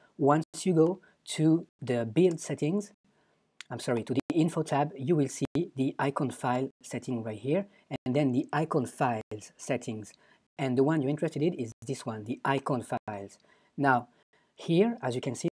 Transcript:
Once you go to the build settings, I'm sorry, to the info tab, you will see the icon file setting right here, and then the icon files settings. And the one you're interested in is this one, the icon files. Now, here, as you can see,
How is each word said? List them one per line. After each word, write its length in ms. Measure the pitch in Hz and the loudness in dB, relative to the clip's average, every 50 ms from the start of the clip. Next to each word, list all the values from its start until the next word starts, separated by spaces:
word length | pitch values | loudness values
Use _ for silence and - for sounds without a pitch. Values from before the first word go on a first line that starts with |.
| _ _ _ - | _ _ _ 0
Once 280 | 156 135 147 156 160 - - - - | 4 4 4 4 2 -2 -8 -4 0
you 100 | 190 180 | 2 6
go 260 | 160 160 165 185 190 _ _ _ _ _ | 6 6 4 4 -2 _ _ _ _ _
to 420 | - - - 156 160 160 170 185 - _ _ | -10 -2 2 4 6 6 4 2 -4 _ _
the 240 | - 120 127 120 117 | -4 -2 -2 -2 -2
build 340 | 113 107 156 175 185 170 160 | 0 4 4 4 4 4 0
settings, 540 | - - 151 - 147 151 175 208 202 - - _ _ _ _ _ _ _ _ _ _ _ _ _ - - | -4 -8 -4 -2 0 0 0 0 -2 -4 -14 _ _ _ _ _ _ _ _ _ _ _ _ _ -14 -12
I'm 100 | 127 120 | -10 -8
sorry, 240 | - - 127 117 143 | -4 -2 -2 -2 -2
to 100 | - 131 | -2 -2
the 80 | 139 - - - | -2 -2 0 2
info 300 | 175 156 170 165 165 151 | 2 2 2 2 -2 -2
tab, 280 | - 156 139 147 151 - - | 0 0 0 0 0 -2 -6
you 180 | 135 131 175 | 0 0 2
will 120 | 151 143 131 | 2 2 0
see 180 | - - 156 - - 147 175 - - | 0 -4 -6 -2 -2 -2 -4 -4 -2
the 180 | 131 131 139 - - | -2 -2 -2 0 -2
icon 300 | 135 139 139 - 151 127 | -2 -2 0 0 -2 -2
file 400 | 120 - - 135 123 123 131 135 - _ | -4 -4 -2 0 0 0 -2 -4 -6 _
setting 420 | _ - - 127 - - 127 117 110 | _ -10 -10 -8 -6 -4 -6 -4 -4
right 140 | 113 107 104 | -6 -8 -8
here, 280 | 104 131 151 190 196 - _ _ _ _ 147 - - | -2 0 0 0 -2 -4 _ _ _ _ -12 -8 -4
and 100 | 127 123 | 0 2
then 160 | 143 151 135 | 2 2 4
the 160 | 123 123 - - - | 2 2 0 0 0
icon 320 | 147 160 160 - 160 123 | -2 -2 2 0 0 0
files 680 | 117 - - 151 123 120 110 107 - - 104 - - _ _ | 0 -2 -2 0 0 0 -2 -6 -8 -12 -12 -12 -16 _ _
settings. 560 | - - 139 120 - - 113 107 104 - - _ _ _ _ _ _ _ _ - | -6 -4 -4 -4 -4 -6 -8 -8 -10 -14 -18 _ _ _ _ _ _ _ _ -4
And 200 | 147 131 123 123 | -2 0 2 4
the 60 | 135 | 4
one 180 | 143 160 160 | 4 4 2
you're 80 | 135 131 | 2 0
interested 320 | 147 151 - 160 - 151 | 0 0 -2 -4 -2 0
in 120 | 147 175 180 | 0 0 0
is 180 | - 127 110 113 _ - | -2 -6 -8 -8 _ -8
this 200 | - 135 - - | -8 -8 -8 -6
one, 180 | 123 110 110 104 | -8 -8 -8 -6
the 160 | 107 123 - - | -6 -8 -4 0
icon 360 | - 139 139 135 - 147 120 | 0 0 0 0 -2 -2 -2
files. 560 | 110 - - 117 - - 107 101 101 98 - _ _ _ _ _ _ _ _ - | -2 -4 -6 -6 -6 -8 -10 -10 -12 -14 -16 _ _ _ _ _ _ _ _ 0
Now, 300 | 139 139 131 123 120 - _ _ _ _ _ _ _ _ _ | 4 4 4 4 2 -4 _ _ _ _ _ _ _ _ _
here, 420 | _ - - 165 170 202 233 233 226 | _ -2 2 4 4 4 4 2 -2
as 140 | - 127 117 | -4 -4 -4
you 60 | 127 | -2
can 140 | - 139 120 | -4 -4 -6
see, 120 | - - - - | -4 -4 -6 -4